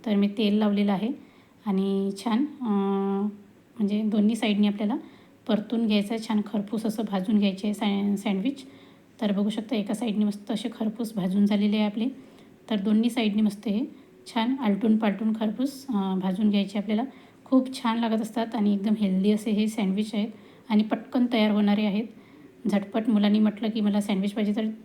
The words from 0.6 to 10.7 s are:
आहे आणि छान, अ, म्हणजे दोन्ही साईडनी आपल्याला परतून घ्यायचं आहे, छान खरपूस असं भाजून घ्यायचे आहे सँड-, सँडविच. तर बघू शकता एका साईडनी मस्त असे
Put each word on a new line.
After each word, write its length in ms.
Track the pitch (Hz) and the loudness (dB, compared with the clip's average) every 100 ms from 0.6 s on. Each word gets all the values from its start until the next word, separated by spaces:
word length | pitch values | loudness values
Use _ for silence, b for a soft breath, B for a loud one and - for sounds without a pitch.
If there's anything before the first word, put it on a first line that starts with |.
| 214 202 202 | 2 2 0
आहे 160 | 190 220 294 B B B B 214 | 0 -2 -6 B B B B -2
आणि 440 | 190 196 196 196 196 | 0 0 0 -2 -4
छान, 200 | 240 226 294 - | -2 0 -2 -4
अ, 60 | 240 202 196 196 196 196 208 202 - - _ - | -2 0 0 0 0 -2 -2 -6 -20 -20 _ -4
म्हणजे 240 | 202 208 | -2 0
दोन्ही 340 | 214 214 208 233 | 0 2 2 2
साईडनी 300 | 226 202 208 | 0 2 2
आपल्याला 300 | 202 208 285 B B B B - | 2 -2 -4 B B B B -2
परतून 400 | 208 214 233 226 | -2 -2 -2 2
घ्यायचं 280 | 208 202 | 0 0
आहे, 140 | 226 220 | -6 -2
छान 120 | 214 202 | -2 -2
खरपूस 340 | 214 202 220 220 | -4 -4 -4 -2
असं 160 | - 208 | -4 -4
भाजून 280 | 196 185 208 | -2 0 2
घ्यायचे 280 | 202 190 208 | 2 0 -4
आहे 80 | |
सँड-, 420 | 208 214 202 202 196 | -2 -2 0 0 0
सँडविच. 480 | 220 190 233 277 - B B B B - | 0 -2 -2 -6 -16 B B B B -4
तर 120 | 208 | -2
बघू 180 | 196 208 | 0 0
शकता 260 | 220 214 226 | -2 -4 -4
एका 180 | 202 | -2
साईडनी 300 | 208 240 202 | -4 -2 0
मस्त 260 | 208 202 - | 0 -2 -6
असे 180 | 220 233 | -6 -6